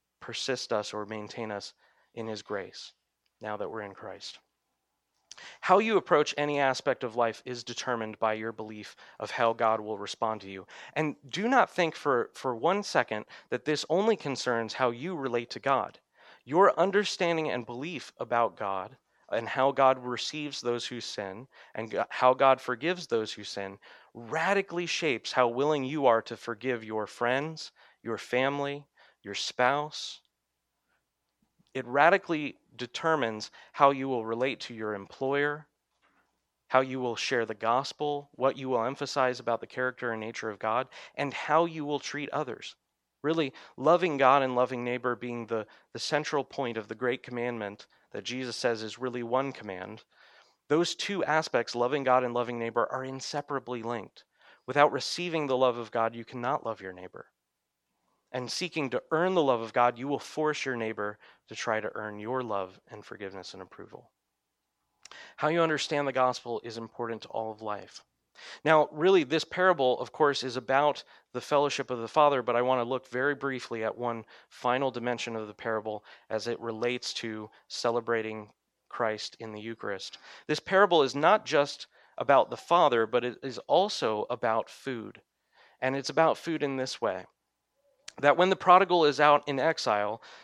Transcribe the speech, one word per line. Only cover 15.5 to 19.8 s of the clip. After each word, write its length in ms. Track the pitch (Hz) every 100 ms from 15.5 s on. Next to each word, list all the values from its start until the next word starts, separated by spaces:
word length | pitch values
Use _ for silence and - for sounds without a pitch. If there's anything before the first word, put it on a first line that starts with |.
to 80 | 120
God. 400 | 135 131 92 - _ _ - -
Your 300 | 127 165 196 -
understanding 720 | 190 196 196 - 175 165 151
and 160 | 120 113
belief 440 | 120 160 151 - -
about 400 | 117 117 113 -
God 400 | 101 95 101 131 _ _ -
and 160 | 110 113
how 240 | 139 139
God 320 | 135